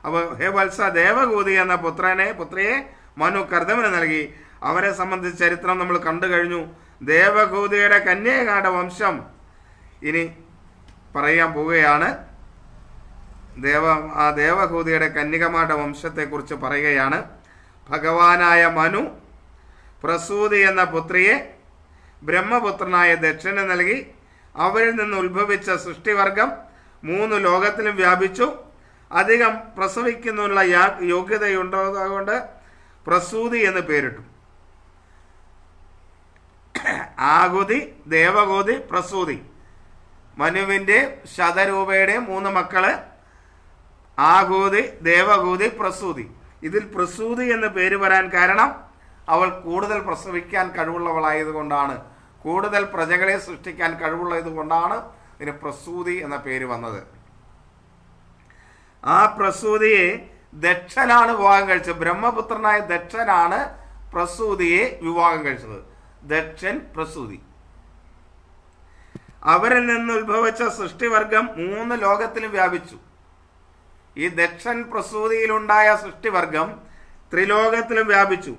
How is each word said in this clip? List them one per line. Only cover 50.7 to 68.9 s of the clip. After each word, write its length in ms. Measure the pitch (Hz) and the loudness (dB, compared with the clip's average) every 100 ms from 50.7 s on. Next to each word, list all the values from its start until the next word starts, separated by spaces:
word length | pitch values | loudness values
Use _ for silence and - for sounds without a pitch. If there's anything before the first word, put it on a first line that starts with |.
കഴിവുള്ളവളായതുകൊണ്ടാണ്, 1300 | 180 160 170 170 160 156 156 156 156 147 143 139 123 - - _ _ | -4 -6 -4 -4 -2 0 -2 -4 -6 -4 -2 -2 -6 -14 -20 _ _
കൂടുതൽ 420 | 156 180 202 202 | -4 -4 -2 -2
പ്രജകളെ 540 | 196 180 160 180 190 196 | -2 -4 -2 0 0 -2
സൃഷ്ടിക്കാൻ 640 | 175 165 185 165 165 165 | -6 -14 -14 -6 -6 -4
കഴിവുള്ളത് 520 | 165 170 175 165 165 | -6 -4 -4 -6 -6
കൊണ്ടാണ് 420 | 160 151 165 175 226 - - - - | -10 -2 -2 -2 -4 -10 -20 -20 -14
ഇതിന് 140 | 147 | -12
പ്രസൂതി 600 | 147 147 139 170 175 175 | -10 -12 -12 -12 -8 -6
എന്ന 240 | 180 151 143 | -6 -8 -10
പേര് 280 | 135 131 | -6 -6
വന്നത്. 380 | 127 117 117 101 - - - - - - _ _ _ _ _ - _ _ _ _ _ _ _ _ | -6 -8 -8 -12 -16 -20 -20 -20 -20 -20 _ _ _ _ _ -20 _ _ _ _ _ _ _ _
ആ 200 | 127 165 | 2 4
പ്രസൂതിയെ 1080 | 214 208 196 190 214 214 220 208 175 220 - - _ | 4 2 -2 -2 -2 2 4 4 2 -2 -12 -20 _
ദക്ഷനാണ് 800 | 151 170 175 180 262 247 240 233 | -4 -2 -2 -2 -2 4 6 4
വിവാഹം 360 | 226 196 196 196 | 4 6 6 4
കഴിച്ചത്. 280 | 180 175 165 | 0 -2 -4
ബ്രഹ്മപുത്രനായ 800 | 165 185 233 226 220 220 214 208 | -2 0 -2 -2 -6 -2 0 0
ദക്ഷനാണ് 1000 | 175 170 175 220 202 185 170 208 277 - - - - | 0 -6 -6 -6 0 2 2 0 -6 -12 -20 -20 -10
പ്രസൂതിയെ 880 | 175 175 - 220 190 170 180 247 - | -6 -6 -4 -6 -2 0 2 0 -4
വിവാഹം 420 | 165 170 170 160 | -6 2 2 2
കഴിച്ചത്. 480 | 143 120 110 101 - - - - | -6 -8 -12 -18 -18 -20 -20 -20
ദക്ഷൻ, 560 | 143 151 160 156 185 269 - 160 | -4 -4 -4 -8 -8 -8 -10 -10
പ്രസൂതി. 460 | 156 160 117 92 - - - - - - - - _ _ _ - _ _ - | -10 -10 -14 -16 -20 -20 -20 -20 -20 -20 -20 -20 _ _ _ -20 _ _ -20